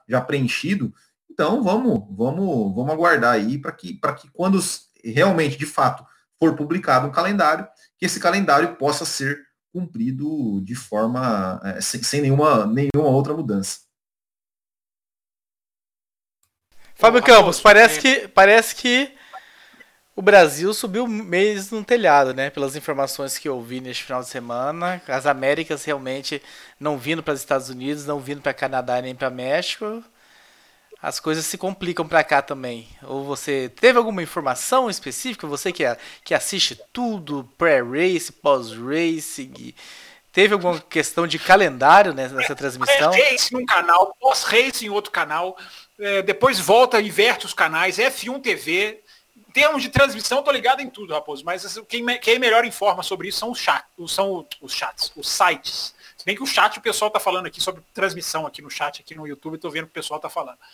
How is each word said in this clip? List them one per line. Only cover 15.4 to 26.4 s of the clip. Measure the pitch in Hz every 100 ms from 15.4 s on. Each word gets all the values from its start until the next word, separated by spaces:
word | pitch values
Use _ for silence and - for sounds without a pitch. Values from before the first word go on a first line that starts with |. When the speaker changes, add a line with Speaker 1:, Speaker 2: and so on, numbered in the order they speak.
| _ _ _ _ _ _ _ _ _ _ _ _ _ - - -
Speaker 2:
Fábio | 226 240
Speaker 3:
Ô, |
Speaker 2:
Campos, | 254 226 185 -
Speaker 3:
Raposo, |
Speaker 2:
parece | 214 208 226 156
Speaker 3:
é | 262 269
Speaker 2:
que, | 196
parece | - 196 226 220 -
que | 247 247 277 - - - - _ - _ _ _ _ -
o |
Brasil | 190 202 156 139 185
subiu | 208 220 208 240
mês | 214 196 175 208 202 196
no | 220
telhado, | 196 240 180 143 131
né? | 131 139
Pelas | 147 139 147
informações | - 139 135 - 135 -
que | 147
eu | 127
vi | 117 127
neste | 127 120
final | - 127
de | 123
semana. | 131 120 120 139 170 175 180 -
As | 131 143
Américas | 135 135 151 156 143
realmente | 151 143 131 135 131 151